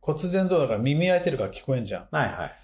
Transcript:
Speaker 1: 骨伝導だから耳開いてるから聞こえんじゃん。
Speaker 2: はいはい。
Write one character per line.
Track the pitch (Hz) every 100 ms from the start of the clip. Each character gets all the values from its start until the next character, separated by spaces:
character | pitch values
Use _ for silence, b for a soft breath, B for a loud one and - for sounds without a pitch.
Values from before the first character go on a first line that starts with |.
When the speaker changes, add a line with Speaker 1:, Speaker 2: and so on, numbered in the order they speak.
Speaker 1:
骨 | - 151 180
伝 | 190 185
導 | 175
だ | 127
か |
ら | 107
耳 | 127 147 180
開 | 175
い |
て | 175
る | 131
か | 95
ら |
聞 | -
こ | - 127
え |
ん | 101
じ | 92
ゃ |
ん。 | 87
Speaker 2:
は | 151 110
い |
は | 92 78
い。 | B